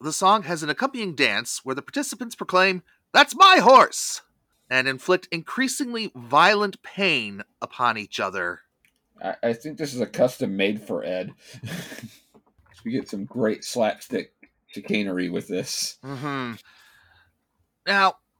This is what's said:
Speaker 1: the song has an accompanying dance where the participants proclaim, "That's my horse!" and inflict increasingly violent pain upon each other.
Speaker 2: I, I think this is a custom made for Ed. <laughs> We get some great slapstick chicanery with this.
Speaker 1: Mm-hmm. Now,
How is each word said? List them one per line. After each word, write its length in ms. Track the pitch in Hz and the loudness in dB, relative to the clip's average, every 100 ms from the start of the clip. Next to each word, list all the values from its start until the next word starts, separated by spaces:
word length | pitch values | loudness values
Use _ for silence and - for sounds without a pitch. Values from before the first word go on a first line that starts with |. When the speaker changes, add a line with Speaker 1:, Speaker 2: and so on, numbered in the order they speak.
Speaker 1:
the 100 | 143 | -8
song 320 | - 190 220 | 0 2 2
has 180 | 160 170 | 0 -6
an 80 | 151 | -4
accompanying 460 | 147 269 262 202 143 | -4 -4 -4 -8 0
dance 460 | 123 101 120 - | 0 0 -4 -8
where 120 | 131 131 | -8 -8
the 60 | |
participants 540 | - 277 294 220 240 - | -6 -8 -8 -10 -14 -12
proclaim, 480 | 190 180 190 185 - _ _ | -2 2 2 0 -10 _ _
"That's 200 | - 285 | 2 2
my 260 | 240 381 370 | 6 8 8
horse!" 640 | 214 262 175 - - - - _ _ _ _ | 10 8 8 0 -8 -8 -14 _ _ _ _
and 200 | 131 131 | 0 0
inflict 400 | 131 - 180 - | -2 0 0 0
increasingly 800 | 170 165 - 262 - 254 233 214 127 | -10 -8 -4 -4 -2 -6 -6 -8 -10
violent 680 | 117 143 180 208 202 - | 2 6 6 4 0 -6
pain 600 | - - 196 139 107 98 - _ | -14 -2 0 0 -2 -10 -16 _
upon 360 | - - 120 110 | -14 0 0 0
each 220 | 101 - | -6 -4
other. 440 | 98 92 87 87 _ _ _ _ _ _ | -4 -2 -6 -8 _ _ _ _ _ _
Speaker 2:
I, 120 | 95 - | -10 -4
I 120 | 117 | -4
think 240 | 117 151 156 | -4 -8 -10
this 160 | 147 | -8
is 80 | 123 | -6
a 40 | 110 | -6
custom 520 | - 123 - 113 98 | 0 0 0 -6 0
made 240 | 98 107 | -2 -2
for 200 | - 92 78 | -6 -8 -4
Ed. 280 | 92 92 - - - | -6 -8 -14 -20 -16
<laughs> 80 | 117 175 - - - - _ _ _ _ _ _ | -14 -12 -14 -16 -18 -20 _ _ _ _ _ _
We 80 | 113 | -6
get 180 | 127 - | -6 -6
some 160 | 101 104 | -10 -8
great 380 | 123 110 104 | -2 -2 -2
slapstick 680 | - 123 107 - - 113 - _ _ _ _ | -6 -2 -2 -2 -6 -8 -8 _ _ _ _
chicanery 640 | - - 107 101 90 90 | -16 -4 -4 -2 -4 -4
with 180 | 98 92 | -6 -6
this. 500 | 101 131 - - - | -8 -6 -6 -8 -10
Speaker 1:
Mm-hmm. 500 | 131 135 147 139 123 113 _ _ _ _ _ _ _ _ _ _ _ _ - | -14 -10 -8 -8 -8 -12 _ _ _ _ _ _ _ _ _ _ _ _ -2
Now, 300 | 196 190 - _ | 2 2 0 _